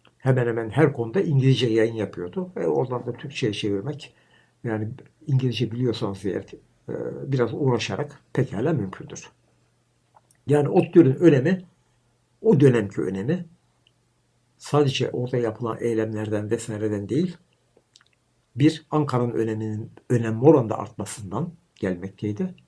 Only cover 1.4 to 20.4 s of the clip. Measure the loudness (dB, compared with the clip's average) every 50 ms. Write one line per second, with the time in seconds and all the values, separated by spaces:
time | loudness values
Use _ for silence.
1.4 | 4 4 4 4 2 2 4 4 2 2 2 -2 -4 -6 -6 -8 -10 -8 -6 -6
2.4 | -6 -6 -6 -4 -2 0 0 0 0 -2 -4 -6 -6 -8 -10 -10 -12 -12 -6 -4
3.4 | -2 -2 -2 -2 -4 -4 -2 -4 -4 -6 -8 -10 -12 -20 _ _ _ _ _ _
4.4 | _ _ _ _ -6 -6 -4 -4 -4 -6 -8 -10 -16 -20 _ _ -4 -2 0 0
5.4 | 2 0 0 -2 -2 -2 -2 -2 -2 -2 -2 -2 -4 -6 -6 -6 -4 -4 -4 -4
6.4 | -6 -8 -14 -20 _ _ _ _ _ -10 -8 -8 -6 -8 -8 -8 -6 -4 -2 0
7.4 | 0 0 0 0 0 0 0 0 -2 -4 -4 -6 -6 -8 -10 -16 _ _ -4 -2
8.4 | -2 -2 -2 -2 -2 0 0 -2 -2 -6 -8 -12 -16 -16 -16 -16 -18 -20 _ _
9.4 | _ _ _ _ _ _ _ _ _ _ _ _ _ _ _ _ _ _ _ _
10.4 | _ 0 2 2 2 4 4 2 2 6 8 8 8 8 6 6 6 6 6 6
11.4 | 4 2 0 -2 -2 -8 _ _ _ _ _ _ _ _ _ _ _ _ _ _
12.4 | 2 4 6 8 8 6 6 4 2 -2 -4 -4 -4 -4 -4 -4 -2 -2 -2 -4
13.4 | -4 -8 _ _ _ _ _ _ _ _ _ _ _ _ _ _ _ _ _ _
14.4 | _ _ _ _ -8 -2 2 2 2 2 2 0 -2 -4 -2 -4 -4 -2 -2 -2
15.4 | -2 -2 -4 -4 -6 -6 -6 -4 -4 -2 0 0 -2 -2 -4 -4 -4 -4 -4 -4
16.4 | -2 -2 -4 -4 -4 -6 -6 -4 -4 -2 -2 -4 -4 -2 -2 0 -2 -2 -4 -10
17.4 | _ _ _ _ _ _ _ _ _ _ _ _ _ _ _ _ _ _ _ _
18.4 | _ _ -2 2 2 2 2 0 -4 _ -2 -2 0 0 0 -2 -2 -2 -2 -2
19.4 | -2 -2 -4 -4 -6 -6 -6 -8 -8 -12 -16 -16 -4 -2 0 0 0 -2 -2 4